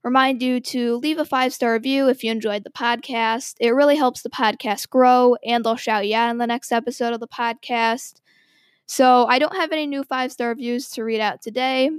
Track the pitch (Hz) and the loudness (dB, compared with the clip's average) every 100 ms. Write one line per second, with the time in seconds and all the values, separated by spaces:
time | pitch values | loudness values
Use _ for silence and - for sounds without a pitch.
0 | 240 262 262 254 254 247 247 254 240 240 | 2 2 2 0 0 -2 -2 -2 -2 0
1 | 294 311 302 262 254 - 240 226 254 269 | -2 -2 -2 0 -2 0 0 0 0 2
2 | 269 254 226 226 214 208 208 - 240 233 | 2 2 -2 -2 -4 -6 -8 -6 -4 -4
3 | 233 233 226 233 - - 233 254 285 294 | -4 -2 -2 -2 -6 -2 0 4 4 4
4 | 254 269 - - 220 - 214 202 - 262 | 2 -2 -12 -2 -2 -2 -4 -6 0 4
5 | 254 247 247 240 226 240 226 233 - 214 | 6 6 6 2 0 -2 0 -4 -2 -2
6 | 202 220 233 233 240 233 - 233 240 - | 0 0 0 -2 -2 -4 -2 -2 -2 -4
7 | 233 233 226 - 233 240 - 240 226 247 | -4 -4 -10 -6 -6 -6 -4 0 0 -2
8 | - _ _ _ _ _ _ _ - - | -8 _ _ _ _ _ _ _ -10 4
9 | 254 247 240 254 302 381 320 320 294 277 | 6 6 6 2 0 -2 -2 -2 -4 -6
10 | 262 262 254 - 240 233 240 240 - - | -6 -4 -6 -4 -6 -4 -4 -6 -6 -8
11 | 226 220 214 - 233 233 262 262 269 | -4 -2 -2 -4 -8 -4 -2 0 0